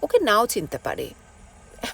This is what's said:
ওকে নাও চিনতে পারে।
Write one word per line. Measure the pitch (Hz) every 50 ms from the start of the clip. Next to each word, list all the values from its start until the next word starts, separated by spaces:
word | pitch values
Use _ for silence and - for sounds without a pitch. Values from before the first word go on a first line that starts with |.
| -
ওকে | 294 - 494
নাও | 392 247 208 214 233
চিনতে | 247 - 208 160 143 - 131
পারে। | - - - - - 131 - - - - - - - - - - - - - - - -